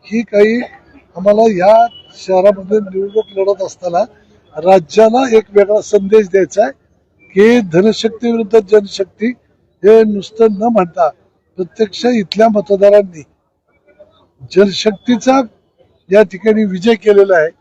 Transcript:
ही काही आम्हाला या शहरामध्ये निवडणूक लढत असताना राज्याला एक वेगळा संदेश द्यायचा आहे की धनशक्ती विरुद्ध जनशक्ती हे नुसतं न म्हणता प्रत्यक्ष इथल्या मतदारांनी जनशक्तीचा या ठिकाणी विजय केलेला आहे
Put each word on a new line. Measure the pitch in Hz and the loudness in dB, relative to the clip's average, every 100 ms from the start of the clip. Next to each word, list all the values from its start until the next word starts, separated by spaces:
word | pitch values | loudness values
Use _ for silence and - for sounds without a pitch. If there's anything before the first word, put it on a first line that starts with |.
| _ | _
ही | 214 | -8
काही | 220 208 214 233 247 - _ - _ 170 | -4 0 2 0 -6 -16 _ -20 _ -6
आम्हाला | 185 208 | -2 2
या | 226 190 180 220 233 - _ - | 2 2 2 4 2 -4 _ -20
शहरामध्ये | - 185 190 196 190 214 | -4 0 2 0 -4 -4
निवडणूक | 202 190 196 208 208 196 | -4 -8 -6 -6 -6 -4
लढत | 190 196 | -4 -4
असताना | 185 - 180 170 226 _ _ _ _ - | -6 -10 -6 -4 -4 _ _ _ _ -6
राज्याला | 165 190 156 202 220 233 262 220 | 2 2 0 0 2 2 0 0
एक | 214 | 0
वेगळा | 202 196 214 | 0 0 0
संदेश | - 208 196 220 202 | -2 -4 2 0 2
द्यायचा | 190 180 - | -2 -2 -2
आहे | 233 269 _ _ _ _ _ | -4 -4 _ _ _ _ _
की | 185 214 240 196 | 0 2 2 0
धनशक्ती | 160 208 208 220 220 240 | 0 0 0 -6 -6 -4
विरुद्ध | 233 214 226 190 | -4 0 0 2
जनशक्ती | 214 202 - 190 _ 220 247 _ _ _ _ | 0 0 -10 -10 _ -8 -8 _ _ _ _
हे | 190 220 | 2 4
नुसतं | 220 202 - - 226 | 4 -2 -10 -2 -2
न | 196 | 0
म्हणता | 226 226 180 180 160 - _ _ _ - | -2 -2 -2 -2 -4 -4 _ _ _ -12
प्रत्यक्ष | 180 _ 214 - 240 | -12 _ -6 -4 -2
इथल्या | 240 185 190 226 | -2 -4 0 0
मतदारांनी | 214 196 196 202 208 196 165 135 _ _ _ _ _ _ _ - _ _ _ - 180 | 0 -2 0 4 4 2 -8 -20 _ _ _ _ _ _ _ -20 _ _ _ -6 0
जनशक्तीचा | 202 180 214 196 - 240 254 262 233 _ _ _ _ _ _ | 0 0 -4 -6 -4 -4 0 -2 -2 _ _ _ _ _ _
या | 196 | 0
ठिकाणी | 202 190 220 220 214 | 0 -2 -2 0 -2
विजय | 185 190 226 | -2 -2 -2
केलेला | 214 202 196 180 | 2 2 4 2
आहे | 156 _ | -2 _